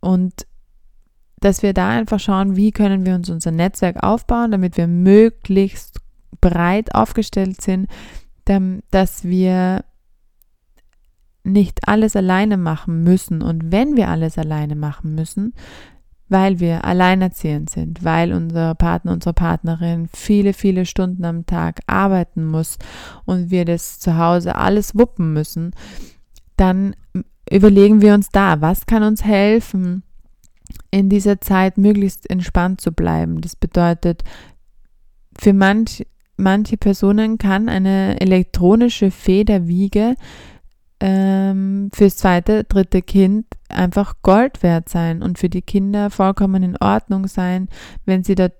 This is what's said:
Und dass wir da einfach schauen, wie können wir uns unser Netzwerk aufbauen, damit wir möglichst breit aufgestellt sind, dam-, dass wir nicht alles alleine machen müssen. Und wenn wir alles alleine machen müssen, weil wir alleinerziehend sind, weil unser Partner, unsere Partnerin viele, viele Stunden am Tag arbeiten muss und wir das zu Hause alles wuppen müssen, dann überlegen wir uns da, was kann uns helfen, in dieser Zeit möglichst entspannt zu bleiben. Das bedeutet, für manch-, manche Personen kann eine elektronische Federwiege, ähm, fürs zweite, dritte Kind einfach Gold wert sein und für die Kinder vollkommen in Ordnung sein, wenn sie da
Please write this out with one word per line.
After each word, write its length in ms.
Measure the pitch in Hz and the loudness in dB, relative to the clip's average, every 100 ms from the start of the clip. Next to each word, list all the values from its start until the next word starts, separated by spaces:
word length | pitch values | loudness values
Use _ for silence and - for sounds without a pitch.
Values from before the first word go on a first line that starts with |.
Und 420 | 185 185 185 - - - _ _ - _ _ _ _ _ | 0 0 0 -6 -20 -20 _ _ -20 _ _ _ _ _
dass 240 | 196 190 | 0 2
wir 100 | 202 | 0
da 160 | 190 185 | 0 0
einfach 300 | 233 220 208 | -2 -2 -4
schauen, 380 | - 190 196 190 | -2 0 0 2
wie 140 | 214 | 0
können 340 | - 202 196 185 | 2 0 2 0
wir 100 | 185 | -2
uns 140 | 175 | -4
unser 220 | 165 170 | -6 -4
Netzwerk 520 | 165 175 - 185 170 | -2 -2 0 -4 -2
aufbauen, 480 | - 220 - 233 233 | -2 -2 -2 -4 -2
damit 240 | 208 180 170 | 0 -2 -2
wir 120 | 170 | -2
möglichst 1120 | 175 185 202 226 - - 190 196 - - - - _ _ - | 2 6 8 6 2 -2 0 0 -4 -18 -20 -20 _ _ 0
breit 520 | 185 175 170 196 214 | 0 2 0 0 -2
aufgestellt 680 | - 220 - 214 - 190 190 | -2 -2 -2 -4 -2 -4 -4
sind, 280 | - 185 196 - - - - - | -4 -2 -4 -8 -16 -18 -20 -10
dam-, 380 | - 196 185 185 - | -2 0 0 -6 -2
dass 320 | 190 190 - | 0 0 -2
wir 600 | 175 180 185 185 185 190 - _ _ _ _ _ _ _ _ _ _ _ _ _ _ _ - | -4 0 0 2 0 -2 -8 _ _ _ _ _ _ _ _ _ _ _ _ _ _ _ 0
nicht 420 | 196 190 - - | 2 2 -2 0
alles 300 | 208 220 208 | 2 2 0
alleine 400 | 185 185 214 202 | 0 0 0 0
machen 460 | 170 156 - 165 | -2 -4 -4 -2
müssen. 380 | 165 185 - 160 | 2 2 0 -6
Und 300 | 160 165 160 | -4 -4 -2
wenn 240 | 190 277 285 | -2 0 0
wir 140 | 180 | 0
alles 280 | 160 160 - | -2 -4 -4
alleine 380 | 151 151 147 151 | -6 -6 -6 -6
machen 400 | 151 143 160 156 | -6 -8 -8 -6
müssen, 380 | 160 - 208 - - - - - _ _ _ | -6 -6 -8 -10 -20 -20 -20 -20 _ _ _
weil 320 | 190 190 185 | 0 2 0
wir 240 | 170 165 | -2 -2
alleinerziehend 880 | - 180 185 190 185 - 160 147 156 | -2 2 2 2 0 -4 -6 -6 -6
sind, 340 | - 160 160 | -8 -8 -6
weil 300 | 175 160 170 | -2 0 0
unser 420 | 175 165 165 165 160 | -2 -4 -4 -4 -2
Partner, 380 | 170 170 175 | -2 -2 -4
unsere 200 | 175 175 | -4 -2
Partnerin 760 | 170 170 170 165 165 170 170 165 | -2 0 -2 -4 -4 -4 -4 -6
viele, 380 | - - 208 202 | -10 0 2 2
viele 340 | 196 196 185 180 | 0 -2 0 -2
Stunden 380 | - 185 180 | -4 -4 -4
am 220 | 170 170 170 | -6 -6 -4
Tag 340 | 175 165 - - | -4 -4 -6 -4
arbeiten 580 | - 196 190 170 - 160 | 0 2 0 -2 -4 -4
muss 320 | 160 160 - - - - - | -2 -4 -8 -16 -18 -20 -16
und 280 | - 185 175 | -4 -4 -2
wir 120 | 185 | -2
das 360 | 170 170 - - | 0 -2 -6 -8
zu 180 | - 165 | -2 0
Hause 380 | 165 175 175 - | 2 0 -2 -2
alles 420 | - 202 202 208 | 0 0 -2 -2
wuppen 340 | 247 - 165 | -4 -2 -4
müssen, 400 | 151 151 - 170 - - - - - _ - - - | -2 -4 -6 -8 -10 -16 -16 -18 -20 _ -20 -14 0
dann 360 | 185 185 196 - - 185 - _ - | 2 2 -2 -6 -12 -12 -12 _ 0
überlegen 520 | 196 202 196 202 214 | 6 8 8 8 8
wir 120 | 208 | 8
uns 160 | 208 196 | 6 4
da, 320 | 196 196 160 | 2 2 2
was 240 | 156 180 - | 0 -2 0
kann 180 | 226 | 0
uns 200 | 214 214 | 2 0
helfen, 800 | 208 208 202 226 - 190 180 180 - - - _ _ _ _ - - | 0 2 4 2 0 -4 -4 -6 -10 -20 -20 _ _ _ _ -20 -4
in 180 | 190 196 | 0 2
dieser 320 | 202 196 196 | 2 2 0
Zeit 360 | - 190 190 185 | 0 2 2 2
möglichst 520 | 196 208 196 - - | 4 4 0 -4 -6
entspannt 520 | 180 180 - 175 190 | -6 -2 0 0 -2
zu 100 | - | -4
bleiben. 500 | 160 170 160 165 165 | -2 -2 -2 -2 -4
Das 140 | 165 - | -8 -6
bedeutet, 680 | 175 - 175 170 175 170 - - - _ _ _ - _ _ _ _ - | -2 0 2 0 -2 -4 -8 -12 -20 _ _ _ -20 _ _ _ _ -2
für 140 | - | 2
manch-, 520 | 196 190 208 226 - - _ _ - | 4 4 2 -2 -6 -16 _ _ -2
manche 400 | 190 196 214 220 | 0 2 0 -2
Personen 600 | 208 196 196 208 220 220 | 0 2 2 2 0 -2
kann 320 | 196 196 226 | 0 0 0
eine 500 | 190 190 196 190 - | 0 0 0 0 0
elektronische 880 | 190 185 180 - 175 220 240 - 196 | 2 2 0 0 4 4 2 2 -2
Federwiege, 1040 | - - 190 214 208 170 175 196 202 220 262 - - - - - _ _ _ | 0 0 2 4 2 0 -2 0 0 0 -2 -8 -20 -20 -20 -20 _ _ _
ähm, 880 | 196 190 190 190 196 190 196 196 196 | -2 0 0 0 0 -2 -4 -4 -6
fürs 240 | - 202 - | 2 2 4
zweite, 460 | 196 175 175 214 | 0 0 0 -2
dritte 380 | 214 196 190 185 | 0 0 2 0
Kind 440 | - 196 190 208 233 - - | 0 2 4 2 -4 -16 -10
einfach 480 | - 180 190 202 - | -2 0 0 -4 -2
Gold 420 | - 196 262 - | 2 4 2 0
wert 240 | 175 170 165 | 0 0 -2
sein 340 | 170 165 165 | -4 -2 -2
und 160 | 175 175 | -4 -4
für 120 | 180 | -4
die 120 | 180 | -4
Kinder 480 | - 202 196 208 202 | -2 -2 0 -2 -4
vollkommen 540 | - 190 196 196 190 | 0 0 2 0 0
in 140 | 185 180 | -2 0
Ordnung 500 | 202 208 - 190 190 | 0 0 -2 -4 -4
sein, 400 | - 180 185 190 - - - - | -4 -2 -2 -6 -10 -16 -12 -2
wenn 180 | 185 | -2
sie 120 | 185 190 | 0 2
da 140 | 180 - | 0 0